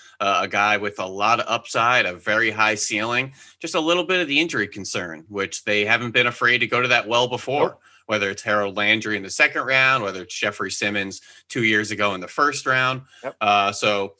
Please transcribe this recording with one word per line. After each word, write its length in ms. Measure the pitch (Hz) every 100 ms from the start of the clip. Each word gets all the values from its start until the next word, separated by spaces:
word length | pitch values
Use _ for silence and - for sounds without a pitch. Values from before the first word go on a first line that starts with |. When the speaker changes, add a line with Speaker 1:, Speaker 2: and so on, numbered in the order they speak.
| - -
Speaker 1:
uh, 200 | 98 92
a 60 | 98
guy 280 | 104 104 104
with 220 | 101 101
a 80 | 92
lot 340 | 95 104 117
of 60 | -
upside, 560 | 117 - 123 117 123
a 100 | 98
very 360 | 87 110 107 113
high 240 | 107 107
ceiling, 580 | 107 - 107 113 120 135 - - _
just 140 | 165
a 60 | 170
little 240 | 160 175
bit 160 | 175 185
of 80 | 160
the 120 | 143
injury 260 | 170 139 101
concern, 580 | 104 95 104 87 80 82
which 360 | 101 95 -
they 200 | - 104
haven't 260 | 104 117 120
been 160 | 123 123
afraid 320 | - 120 123
to 80 | 113
go 160 | 123
to 60 | 123
that 180 | 120 104
well 220 | 117 123
before, 320 | 120 - 143 165
Speaker 2:
Nope. 140 | - _ _ -
Speaker 1:
whether 240 | 107 98
it's 120 | 95
Harold 340 | 113 104 101 98
Landry 400 | 104 110 110 104
in 60 |
the 80 | 95
second 320 | - 147 156
round, 400 | 123 131 131 131
whether 200 | 98 92
it's 120 | 87
Jeffrey 360 | - 107 104 98
Simmons 500 | - 104 101 98 95 - - -
two 160 | 135
years 260 | 113 107 107
ago 240 | 104 104
in 60 | 92
the 80 | 90
first 380 | - 147 139 135
round. 360 | 131 127 131 131 -
Speaker 2:
Yep. 140 | 131 -
Speaker 1:
Uh, 320 | 104 101 101
so 420 | 107 110 101 98